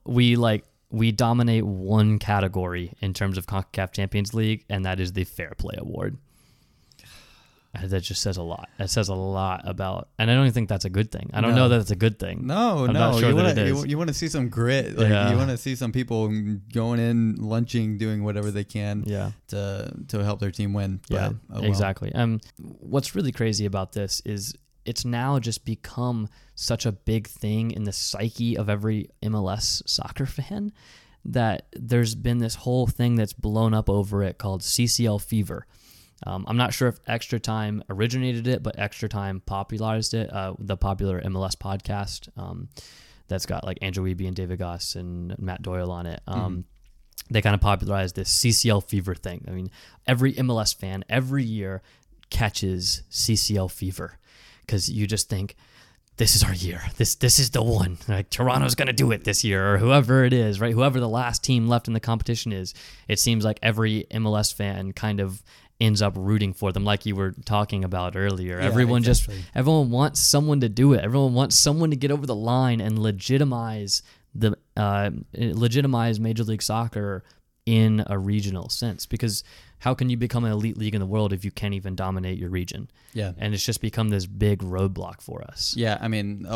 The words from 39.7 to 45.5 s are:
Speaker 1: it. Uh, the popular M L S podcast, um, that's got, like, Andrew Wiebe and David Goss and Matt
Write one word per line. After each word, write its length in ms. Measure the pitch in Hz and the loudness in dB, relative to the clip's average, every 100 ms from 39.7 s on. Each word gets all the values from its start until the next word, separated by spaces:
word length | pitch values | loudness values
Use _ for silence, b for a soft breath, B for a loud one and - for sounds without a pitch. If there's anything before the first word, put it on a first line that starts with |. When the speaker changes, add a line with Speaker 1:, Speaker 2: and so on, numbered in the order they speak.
| 110 110 110 107 | -4 -2 -2 -2
Speaker 1:
it. 140 | 113 - | -4 -4
Uh, 220 | 98 95 92 | -6 -8 -8
the 180 | 98 95 | -6 -2
popular 440 | 98 98 98 90 | -2 0 -2 -2
M 160 | 92 95 | -2 -2
L 80 | |
S 100 | 92 | -4
podcast, 760 | - 98 98 - 101 101 - - - | -4 -8 -6 -6 -6 -6 -10 -14 -14
um, 320 | 92 90 92 - B B B B B | -12 -12 -14 -16 B B B B B
that's 180 | 95 - | -6 -4
got, 160 | 92 | -6
like, 140 | - 90 | -6 -6
Andrew 220 | 95 92 | -4 -2
Wiebe 220 | 92 90 92 | -2 -2 -4
and 80 | |
David 240 | 92 90 92 | -4 -6 -4
Goss 380 | 90 87 - - | -6 -6 -8 -8
and 420 | 90 87 87 - | -8 -8 -8 -6
Matt 240 | 92 | -8